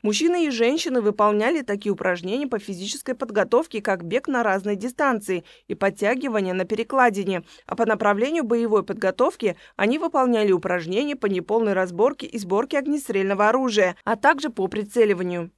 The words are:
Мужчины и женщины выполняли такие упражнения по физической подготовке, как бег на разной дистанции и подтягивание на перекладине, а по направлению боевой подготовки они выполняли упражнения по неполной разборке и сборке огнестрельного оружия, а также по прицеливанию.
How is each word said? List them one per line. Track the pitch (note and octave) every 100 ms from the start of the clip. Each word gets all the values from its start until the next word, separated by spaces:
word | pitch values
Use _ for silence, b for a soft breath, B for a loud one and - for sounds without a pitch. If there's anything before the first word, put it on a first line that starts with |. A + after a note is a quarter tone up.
Мужчины | G#3+ G#3 E4+ F4+ D#4
и |
женщины | A#3 A#3 D#4 E4 B3+
выполняли | G#3+ G#3 G#3+ G#3 A3 E4
такие | B3 G3+ G#3
упражнения | F#3+ F#3 F3 F3+ A#3+ C#4+
по | G#3+
физической | G#3 F3+ G3+ C#4+ -
подготовке, | B3 A3+ G#3+ F#3+ A#3+ - A3
как | G#3+ F#3+
бег | E3+ A3+ D4+
на | B3+
разной | A3 F#3+ G3 G3+
дистанции | A#3+ B3 C#4+ A3+ G#3 F3+ B B -
и |
подтягивание | G3 G3 G3+ G3+ B3 C4+ G#3+ F#3
на | F#3 F#3
перекладине, | G#3+ A3+ C4+ B3 G3+ F#3+ F#3 - B -
а | -
по | A3
направлению | G#3+ G#3 G3+ C4 E4
боевой | A#3 A#3 A#3 G#3
подготовки | F#3 F#3 F#3+ F#3 C#4 - G#3 E3 B -
они | G3+ D4+
выполняли | E4 D4 B3+ A3+ G#3+
упражнения | F3+ F3+ F3+ D#3+ G3 D4
по | - G3+
неполной | F#3 E3+ A3 G#3+
разборке | F#3+ F#3 F3 B3 - -
и | A3+
сборке | F#3 G3 C4+ C#4+
огнестрельного | C#4 D4 - G3 F#3+ G3 G#3+
оружия, | B3 C4 G#3 F#3 -
а | - A3
также | C#4 D4 A#3
по | A3+ F#3+
прицеливанию. | G#3+ G#3 A#3 G#3+ F3+ F3+ F3 E3+